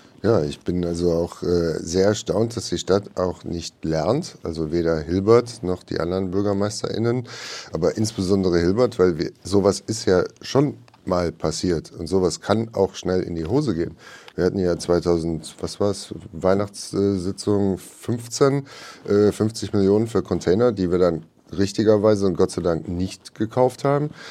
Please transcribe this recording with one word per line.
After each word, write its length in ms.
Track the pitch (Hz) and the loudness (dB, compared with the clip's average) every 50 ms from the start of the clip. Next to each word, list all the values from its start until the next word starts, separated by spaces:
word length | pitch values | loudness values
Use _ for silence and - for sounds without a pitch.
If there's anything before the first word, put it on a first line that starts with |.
| - - _ - - | -20 -20 _ -4 0
Ja, 200 | 101 113 92 76 | 2 2 2 2
ich 160 | 73 73 - | -2 -6 -8
bin 220 | - - 87 90 87 | -6 -4 -2 -2 -2
also 280 | 85 85 85 87 87 | -2 -2 0 2 2
auch, 320 | 82 82 87 90 - - - | 2 2 0 -2 -4 -6 -2
äh, 340 | 82 87 87 85 82 78 | 0 2 2 2 0 -2
sehr 300 | - - 82 85 92 95 | -4 -4 -2 2 2 4
erstaunt, 500 | 104 107 107 - - 85 101 117 117 113 | 4 2 0 -2 -2 0 0 0 -2 -4
dass 120 | - - - | -8 -6 -6
die 100 | 87 82 | -6 -4
Stadt 400 | - - 92 101 98 - - - | 0 2 2 0 0 -4 -4 -4
auch 240 | 92 90 82 - - | -2 -2 -4 -6 -10
nicht 420 | 85 85 85 80 - _ _ - | -8 -8 -8 -8 -10 _ _ -4
lernt, 540 | 80 78 80 76 92 123 151 180 - - - | -2 -2 0 0 0 0 -2 -2 -8 -14 -10
also 300 | - 82 82 80 80 76 | -10 -8 -6 -6 -4 -2
weder 280 | 80 85 82 82 82 78 | -2 0 0 0 0 -2
Hilbert 600 | 73 76 87 98 95 104 117 120 120 117 - - | -2 -2 -2 0 4 4 4 4 4 0 -10 -8
noch 220 | - 90 90 - - | -6 -6 -6 -6 -6
die 160 | - - - | -8 -6 -4
anderen 320 | 80 85 90 95 98 92 | -4 -4 -4 -4 -4 -2
BürgermeisterInnen, 960 | 90 101 101 104 101 98 101 104 104 - - - - - 113 117 120 127 120 - - - - - - - - - | -2 -2 -2 0 -2 -2 -2 -4 -4 -6 -8 -6 -4 -2 -2 0 -2 -2 -4 -8 -14 -14 -14 -12 -14 -14 -12 -8
aber 260 | - 80 82 80 - | -4 0 0 0 0
insbesondere 600 | 107 110 110 - - 95 87 101 98 92 92 87 | 0 -2 -2 -2 -2 0 2 2 2 4 4 2
Hilbert, 400 | 85 85 87 98 113 127 113 117 | 4 4 2 2 2 2 0 2
weil 220 | - 92 90 85 76 | 4 4 4 4 0
wir, 120 | 80 - - _ - | -4 -6 -8 _ -6
sowas 360 | 92 95 101 95 101 95 - | 0 2 4 4 4 2 2
ist 260 | - - 113 - - | -2 -6 -6 -2 2
ja 180 | 104 92 90 - - - - | 4 4 4 2 0 -6 -14
schon 360 | - - - 135 147 139 117 - - - _ _ - | -8 -2 2 2 2 2 -2 -8 -16 -20 _ _ -4
mal 260 | - 92 90 87 80 | -2 0 0 0 -2
passiert 600 | - - - 80 78 - - 92 85 76 - - | -4 -4 -4 -4 -4 -2 0 0 0 0 -4 -8
und 140 | - - 85 | -12 -10 -6
sowas 360 | 78 90 95 92 85 80 - | -2 0 2 2 2 0 -2
kann 280 | - - 104 110 113 113 113 | 0 0 0 0 0 -4 0
auch 200 | 98 98 92 - | 0 -2 -2 -2
schnell 300 | - - 90 92 92 - | -6 -4 -2 0 0 -2
in 100 | - 85 | -2 -4
die 120 | 82 80 | -6 -4
Hose 280 | 82 110 147 151 127 85 | 0 0 0 0 0 -2
gehen. 220 | 82 82 82 80 - - - - - - - - | -2 -2 -4 -6 -14 -20 -20 -20 -20 -20 -12 -4
Wir 80 | - 90 | 0 0
hatten 140 | 90 - 98 | 2 2 2
ja 180 | 92 87 85 | 0 0 0
zweitausend, 800 | 80 - - 87 87 80 87 87 82 80 85 82 78 - - - - | 0 2 2 2 2 4 2 0 2 0 -2 -4 -6 -8 -12 -14 -10
was 200 | - 82 - - | -10 -8 -4 -2
war's, 340 | 101 104 98 - - - - 82 87 - - | -2 -2 -2 -4 -8 -14 -14 -14 -14 -14 -8
Weihnachtssitzung 1500 | 80 87 92 95 98 104 101 - - - - 104 101 98 101 101 92 87 95 98 - - 104 104 98 101 98 92 85 | 0 2 2 2 2 0 -4 -8 -14 -12 -6 -2 0 0 0 0 -2 -4 -6 -6 -4 -2 0 0 2 2 0 0 -2
fünfzehn, 880 | - - - - - - 117 120 117 - - - 143 135 139 143 139 - - - - - - - - | -6 -16 -20 -14 -6 -6 -6 -6 -6 -8 0 2 2 2 2 0 -4 -8 -16 -20 -18 -20 -20 -10 -4
äh, 240 | - 101 104 104 104 | 0 4 4 4 4
fünfzig 420 | 95 - 107 110 110 - - 95 - | 4 2 -2 -2 -2 -4 -8 -2 0
Millionen 320 | 104 98 95 101 107 117 | 2 4 4 4 4 2
für 160 | 113 113 98 | 0 -2 -2
Container, 500 | - - 98 85 - 87 90 107 123 123 | -2 0 -2 -2 2 2 2 4 4 2
die 200 | 107 98 92 85 | 2 0 0 0
wir 80 | 90 87 | 2 4
dann 240 | 90 87 82 80 80 _ _ _ _ - - | 4 2 2 -2 -8 _ _ _ _ -10 -2
richtigerweise 720 | 85 101 98 - - 110 107 107 104 98 110 107 98 101 | -2 -2 -2 0 2 4 4 4 6 6 4 4 4 2
und 100 | 95 85 | 0 2
Gott 140 | 78 95 90 | 2 0 0
sei 100 | - 92 | 0 -2
Dank 260 | 85 87 82 80 80 | 0 0 0 -2 -4
nicht 460 | - 87 87 92 95 - - - - - | -6 -4 -4 -4 -6 -6 -12 -20 -16 -8
gekauft 500 | - 110 110 - 127 127 123 123 - - | -6 -6 -4 0 2 2 2 0 -2 -2
haben. 260 | 139 143 143 151 151 - - - - | 0 0 0 -2 -4 -8 -12 -20 -18